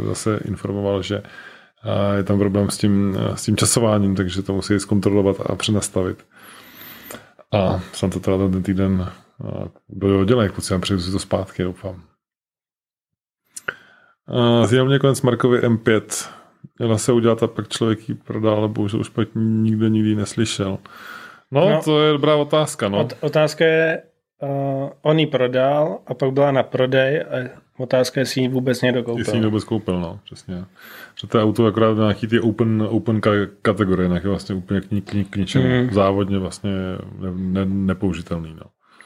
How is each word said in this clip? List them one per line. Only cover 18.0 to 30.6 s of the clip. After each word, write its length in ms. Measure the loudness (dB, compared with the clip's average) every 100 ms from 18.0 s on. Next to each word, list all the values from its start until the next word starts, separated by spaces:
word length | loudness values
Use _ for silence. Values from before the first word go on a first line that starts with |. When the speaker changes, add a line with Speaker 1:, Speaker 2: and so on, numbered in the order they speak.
| -4
Speaker 1:
ji 60 |
prodal, 400 | -10 -8 -2 0
ale 140 | 2 0
bohužel 320 | -2 -2 -2
už 80 | -4
pak 200 | -4 -4
nikdo 540 | 0 0 2 0 2 2
nikdy 260 | 2 2
neslyšel. 640 | 0 -2 -2 -4 -2 -4 -6 -12 -20 -18 -18 -20 -20 -4
No, 200 | 2 4
Speaker 2:
No. 100 | 2
Speaker 1:
to 180 | 2 4
je 100 | 4
dobrá 240 | 4 2 2
otázka, 520 | 2 0 0 -2 -2
no. 160 | 0
Speaker 2:
Ot-, 120 | -2 -4
otázka 440 | -2 2 2 2
je, 380 | 2 4 0 -2 -8 _ _ _
eh, 480 | -6 -4 -4 -4 -6 -4
on 160 | 0 2
ji 80 | 2
prodal 720 | 0 0 2 2 2 0 -4 -10
a 80 |
pak 180 | -4 0
byla 200 | 2 2
na 100 | 2
prodej 580 | 0 0 2 2 2 0
a 40 | -4 -6 -8 -14 _ -12
otázka 420 | 0 2 2 0
je, 20 |
jestli 180 | -2 0
ji 80 | 0
vůbec 340 | 0 -2 0
někdo 200 | 0 0
koupil. 160 | -2 -4
Speaker 1:
Jestli 180 | -2 0
ji 60 |
vůbec 200 | 2 0
koupil, 360 | -2 -4 -2 -4
no, 200 | -4 -10
přesně. 400 | -18 -18 -12 -12